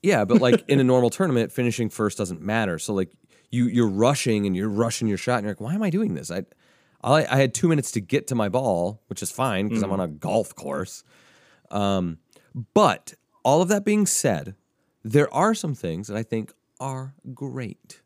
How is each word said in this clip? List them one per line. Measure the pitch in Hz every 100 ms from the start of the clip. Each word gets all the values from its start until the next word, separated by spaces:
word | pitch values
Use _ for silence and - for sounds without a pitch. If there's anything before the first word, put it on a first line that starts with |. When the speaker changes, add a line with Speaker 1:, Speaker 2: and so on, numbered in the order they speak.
Speaker 1:
Yeah, | 185 151
but, | 101 123
like, | 127 120
Speaker 2:
<laughs> | -
Speaker 1:
in | 139
a |
normal | 127 127 120
tournament, | - 185 123 113
finishing | - 120 113 110
first | - 104 -
doesn't | 95 82
matter. | 90 113 104 80
So, | -
like, | 98 92 _ _ _ _
you, | 120 123
you're | 120 110
rushing | 98 120 139 127 107 101
and | 90
you're | 107
rushing | 101 117 - 113
your | 95
shot, | - 123
and |
you're | 104
like, | 98
"Why | 110
am | 196
I | 208
doing | 175 226
this?" | 78 78
I, | 87 95 _ _ _ _ _
I, | 123 151 135
I | 135
had | 135
two | - 170
minutes | 156 -
to | 113
get | 98 135 -
to |
my | 120 104
ball, | 120 131 87 90 110 _
which | 98
is | 95
fine | - 131 95 104
'cause | 113
I'm | 98
Speaker 2:
Mm-hmm. | 98
Speaker 1:
on | 87
a |
golf | 76 - 110 101
course. | - 71 69 95 - _ _ _ _ _ _ _
Um, | 104 101 98 87 80 _ _ _ 127 110
but | 208 185 95 - - _ _
all | 127 151
of | 180
that | 202
being | 202 214 202
said, | - 139 85 - 98 _ _ _ _
there | 110 139 147
are | 139 202
some | 220 165
things | 131 90 82 107
that | 104
I |
think | 113 113 107 _ _ _
are | 139 131 135 139 127
great | 127 139 127 113 - _ -